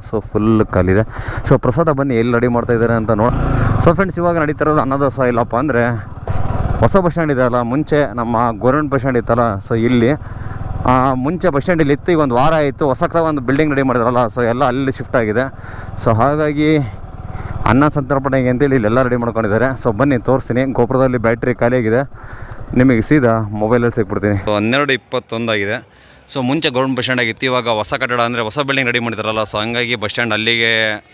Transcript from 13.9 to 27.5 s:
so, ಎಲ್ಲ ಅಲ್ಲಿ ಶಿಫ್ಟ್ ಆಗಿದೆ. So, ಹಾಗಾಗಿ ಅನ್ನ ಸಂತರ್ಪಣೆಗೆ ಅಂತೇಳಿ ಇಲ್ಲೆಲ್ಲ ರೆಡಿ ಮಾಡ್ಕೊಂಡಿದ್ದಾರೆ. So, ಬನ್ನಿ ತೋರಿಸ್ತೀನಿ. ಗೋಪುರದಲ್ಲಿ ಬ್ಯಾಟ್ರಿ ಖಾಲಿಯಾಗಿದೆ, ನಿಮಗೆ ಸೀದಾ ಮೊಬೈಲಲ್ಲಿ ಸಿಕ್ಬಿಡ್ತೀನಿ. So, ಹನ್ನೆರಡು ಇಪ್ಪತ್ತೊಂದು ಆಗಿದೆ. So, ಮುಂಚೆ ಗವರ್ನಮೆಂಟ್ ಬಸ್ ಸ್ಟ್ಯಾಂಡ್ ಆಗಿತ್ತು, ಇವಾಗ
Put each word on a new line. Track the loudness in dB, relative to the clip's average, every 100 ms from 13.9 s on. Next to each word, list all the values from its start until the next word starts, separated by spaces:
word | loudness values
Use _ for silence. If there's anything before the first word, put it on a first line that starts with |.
| 2 2 2 0
so, | 0 -2
ಎಲ್ಲ | 2
ಅಲ್ಲಿ | 0 0 -2
ಶಿಫ್ಟ್ | -4 -2 0
ಆಗಿದೆ. | 0 0 -2 -6 -14 -12 -12 -4
So, | 0
ಹಾಗಾಗಿ | 2 2 2 0 0 2 2 0 -8 -14 -14 -12 -10 -8 -4 2
ಅನ್ನ | 4 4
ಸಂತರ್ಪಣೆಗೆ | 0 -2 -2 0 0 2
ಅಂತೇಳಿ | 2 2 2
ಇಲ್ಲೆಲ್ಲ | 2 2
ರೆಡಿ | 2 0
ಮಾಡ್ಕೊಂಡಿದ್ದಾರೆ. | -2 -2 0 2 0 0
So, | -2
ಬನ್ನಿ | 0 2 2
ತೋರಿಸ್ತೀನಿ. | 2 0 0 -2 -2
ಗೋಪುರದಲ್ಲಿ | 0 0 2 2 2
ಬ್ಯಾಟ್ರಿ | 0 0 -2
ಖಾಲಿಯಾಗಿದೆ, | 0 0 2 2 0 -2 -10 -16 -14 -14 -14 -4 2
ನಿಮಗೆ | 4 4
ಸೀದಾ | 4 4 4 2
ಮೊಬೈಲಲ್ಲಿ | -2 -4 0 2 2 0
ಸಿಕ್ಬಿಡ್ತೀನಿ. | -2 0 0
So, | 0 0 0
ಹನ್ನೆರಡು | 0 0 0
ಇಪ್ಪತ್ತೊಂದು | -2 _ -8 -6 -8 -4
ಆಗಿದೆ. | -2 -2 -6 -10 -20 -20 -20 -10
So, | -6
ಮುಂಚೆ | -2 -2 -2
ಗವರ್ನಮೆಂಟ್ | -2 -2 -2
ಬಸ್ |
ಸ್ಟ್ಯಾಂಡ್ | -2 -2
ಆಗಿತ್ತು, | -2 -2
ಇವಾಗ | -2